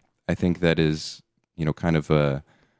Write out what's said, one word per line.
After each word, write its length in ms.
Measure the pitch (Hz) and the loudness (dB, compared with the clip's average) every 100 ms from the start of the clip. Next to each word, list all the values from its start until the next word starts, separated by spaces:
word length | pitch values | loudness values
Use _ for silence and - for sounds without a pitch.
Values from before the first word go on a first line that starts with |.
| _ _ - | _ _ -6
I 60 | |
think 240 | 87 90 85 | -2 -2 0
that 200 | 85 80 | 2 2
is, 440 | 78 78 - - _ _ _ - | 2 0 -6 -14 _ _ _ -6
you 80 | |
know, 80 | 76 | -4
kind 240 | - 85 80 | -2 0 0
of 140 | 73 | 2
a, 320 | 78 71 69 - _ _ | 2 2 -2 -8 _ _